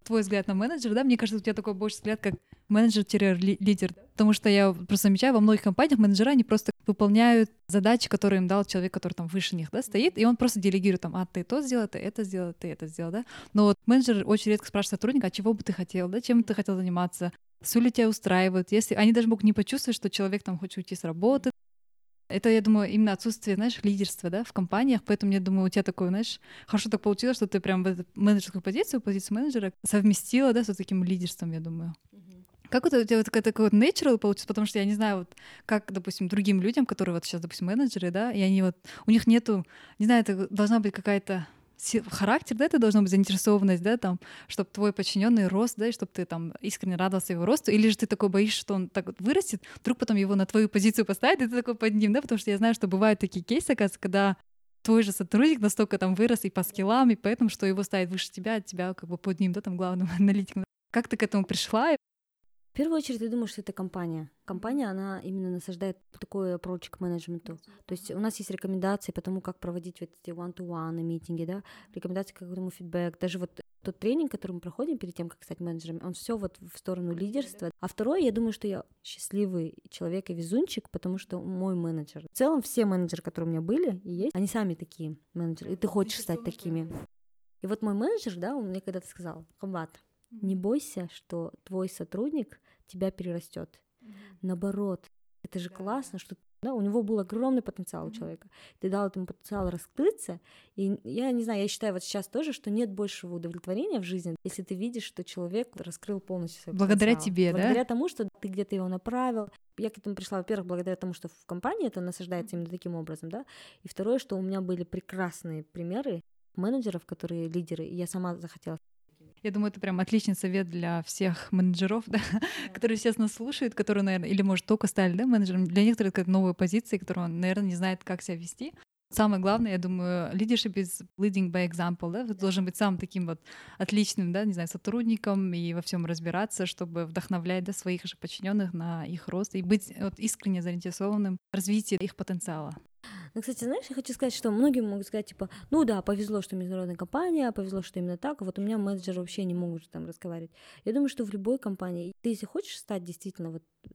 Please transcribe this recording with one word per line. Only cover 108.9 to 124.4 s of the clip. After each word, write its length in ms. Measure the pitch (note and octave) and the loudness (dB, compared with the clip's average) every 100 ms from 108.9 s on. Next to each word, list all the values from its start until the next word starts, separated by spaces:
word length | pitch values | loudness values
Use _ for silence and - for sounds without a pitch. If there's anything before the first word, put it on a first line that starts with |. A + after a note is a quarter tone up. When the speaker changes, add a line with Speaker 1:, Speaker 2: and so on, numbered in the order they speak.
| F#3 - B3 B3+ A3+ G#3 _ _ - | -6 -6 -4 -2 -4 -8 _ _ -8
Speaker 2:
Я 120 | G#3+ | -8
к 80 | G#3+ | -6
этому 180 | G3+ G3 | -10 -8
пришла, 240 | F#3 G3 | -6 -6
во-первых, 280 | F3 G#3+ F3+ | -4 -6 -4
благодаря 280 | F3+ F3+ F#3 | -4 -4 -6
тому, 160 | F#3+ | -6
что 140 | E3+ E3 | -8 -14
в 160 | _ - | _ -12
компании 420 | F3 A#3 A4 C#4 | -6 -6 -4 -4
это 140 | F#3+ | -4
насаждается 540 | F3+ - F3+ F3 G#3+ F3 | -8 -8 -8 -8 -6 -8
Speaker 1:
Мгм. 80 | |
Speaker 2:
именно 80 | E3+ F3+ | -8 -10
таким 180 | F3+ E3+ | -8 -8
образом, 340 | D#3+ D#3 D#3+ | -10 -12 -12
да. 160 | G#3 C#4 - - _ | -12 -14 -20 -20 _
И 40 | - | -16
второе, 300 | - G3 B3+ | -6 -2 -2
что 160 | - F#3+ | -2 -6
у 40 | |
меня 200 | F#3+ G3 | -4 -4
были 220 | F#3 F3 | -4 -4
прекрасные 800 | E3+ F#3 - F#3+ F3+ - E3+ D#3 | -4 -10 -10 -6 -6 -6 -10 -10
примеры 580 | D3+ F3 E3+ G#3 C#4+ E3+ - _ _ - | -10 -10 -6 -6 -4 -8 -10 _ _ -4
менеджеров, 500 | G3 C4+ A3 F3 - | -2 0 -2 -6 -10
которые 420 | - E3+ E3+ E3 | -10 -8 -6 -4
лидеры, 360 | F3 E3 E3 D#3+ | -4 -6 -8 -8
и 100 | F3 | -6
я 120 | F3 | -6
сама 280 | F#3 F3+ E3+ | -4 -6 -6
захотела. 400 | E3+ - - D#3+ _ _ _ _ - _ | -12 -12 -10 -12 _ _ _ _ -20 _
Speaker 1:
Я 80 | G#3+ | -4
думаю, 180 | G3+ G#3 | -2 -2
это 100 | G3 | -2
прям 200 | G3 F#3 | -4 -2
отличный 360 | F#3 A3 G#3 F#3 | 2 2 2 -2
совет 340 | F#3 F#3+ F3+ | -2 -2 -2
для 340 | F3 E3+ E3+ | -4 -4 -4
всех 480 | D#3+ - F#3+ E3+ - | -6 -2 -2 -2 0
менеджеров, 520 | F#3 F#3 F3 F#3+ A3 - | 2 4 2 0 -2 -2
<laughs> 20 | |
да, 120 | A3 - | -2 0
Speaker 2:
Да. 420 | G#3 E4+ - B3+ | -2 -4 -8 -10
Speaker 1:
которые 240 | - A#3 A3 | -2 -2 2
сейчас 200 | A#3 A3 | 0 0
нас 160 | G#3+ | -2
слушают, 420 | - A#3 C#4+ B3 A3 | -2 -8 -2 -4 -2
которые, 280 | G#3 G3+ | 0 2
наверное, 260 | G3 F#3 E3+ | 2 0 0
или, 120 | G3 | 2